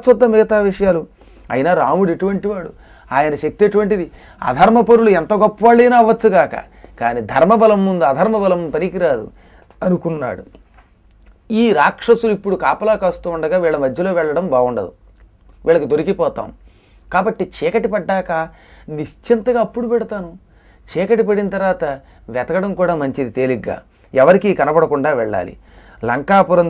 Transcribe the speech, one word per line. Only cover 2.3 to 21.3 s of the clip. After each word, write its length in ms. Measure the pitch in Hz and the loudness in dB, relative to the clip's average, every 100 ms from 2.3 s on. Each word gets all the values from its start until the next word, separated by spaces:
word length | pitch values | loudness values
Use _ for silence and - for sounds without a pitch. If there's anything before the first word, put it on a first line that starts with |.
| 196 202 | -4 -6
వాడు, 200 | 202 165 - - - - 131 | -8 -12 -18 -20 -20 -4 -2
ఆయన 160 | 151 143 | 0 -2
శక్తి 220 | 151 147 208 | -6 0 2
ఎటువంటిది, 380 | 202 208 202 160 - - - - | 2 0 -2 -4 -12 -20 -10 -6
అధర్మ 300 | 127 190 233 202 | 2 4 4 4
పరులు 220 | 233 226 180 | 4 4 2
ఎంత 140 | 156 208 | 0 0
గొప్పవాళ్ళైనా 540 | 214 214 226 240 240 240 | 0 2 4 6 6 4
అవ్వచ్చుగాక, 520 | 226 226 220 190 143 113 - - - - | 4 4 2 2 0 -4 -14 -20 -20 -6
కానీ 200 | 120 120 107 | -4 -4 -4
ధర్మబలం 480 | - 180 226 220 208 190 | 0 4 4 4 4 0
ముందు 180 | 180 151 | 0 0
అధర్మబలం 500 | 135 208 220 196 175 165 151 | 2 0 0 0 -2 -2 -4
పనికిరాదు 500 | 180 185 170 120 104 - _ - _ _ 190 | -4 -2 -2 -2 -6 -18 _ -20 _ _ -2
అనుకున్నాడు. 560 | 175 170 160 127 95 - - _ _ _ _ _ _ _ _ _ | -2 -4 -6 -8 -8 -14 -20 _ _ _ _ _ _ _ _ _
ఈ 140 | 220 233 147 | 0 2 2
రాక్షసులు 540 | 160 - - 233 226 202 | 2 0 0 2 2 -2
ఇప్పుడు 160 | 196 180 - | -4 -4 -2
కాపలా 320 | 160 214 208 | -2 -2 0
కాస్తూ 260 | 185 170 180 165 | -2 -4 -8 -6
ఉండగా 200 | 160 180 | -2 0
వీళ్ళ 140 | 170 147 135 | 0 0 -2
మధ్యలో 280 | 123 190 175 | -2 -2 -2
వెళ్ళడం 260 | 156 147 180 127 | -2 -2 -2 0
బాగుండదు, 360 | 123 113 90 - _ _ _ _ _ _ - | 0 -2 -8 -12 _ _ _ _ _ _ 0
వీళ్ళకి 220 | 170 143 | 0 0
దొరికిపోతాం. 560 | 147 160 185 151 - 104 - - _ _ _ _ | -2 -2 -4 -4 -6 -12 -16 -20 _ _ _ _
కాబట్టి 300 | 180 196 - 185 - | -2 -2 -4 -8 -6
చీకటి 320 | 160 214 202 | -4 -2 -2
పడ్డాక 380 | 208 160 190 185 165 160 - _ - - 151 | -4 -4 -6 -4 -6 -6 -12 _ -20 -14 -10
నిశ్చింతగా 600 | 147 - - 233 214 240 214 | -10 -12 -2 -2 0 -2 -2
అప్పుడు 200 | 233 240 | -6 -4
పెడతాను. 380 | 233 220 208 175 180 _ _ _ _ - | -4 -4 -10 -12 -16 _ _ _ _ -10
చీకటి 320 | 156 190 226 | -6 -2 0
పడిన 200 | 202 | 0